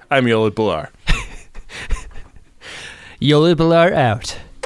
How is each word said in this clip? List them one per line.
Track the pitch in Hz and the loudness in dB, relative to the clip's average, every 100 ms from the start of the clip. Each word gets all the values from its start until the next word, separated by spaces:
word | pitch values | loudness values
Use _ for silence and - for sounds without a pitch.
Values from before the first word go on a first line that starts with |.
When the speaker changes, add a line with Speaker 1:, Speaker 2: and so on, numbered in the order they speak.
| - | -2
Speaker 1:
I'm | 139 123 | 0 2
Yolid | 110 110 | 2 2
Bilar. | 104 107 78 71 - - | 0 -2 -4 -8 -8 -2
Speaker 2:
<laughs> | - - - - - - - - - - - - - - - - - - - - - | -2 -2 -16 -18 -18 -16 -12 -4 -4 -6 -16 -16 -20 -20 -20 -20 -18 -18 -20 -20 -4
Yolid | 131 147 165 160 | 2 4 4 2
Bilar | 165 165 175 | 4 4 4
out. | - 123 110 - - - - | 2 0 0 -6 -12 -16 -10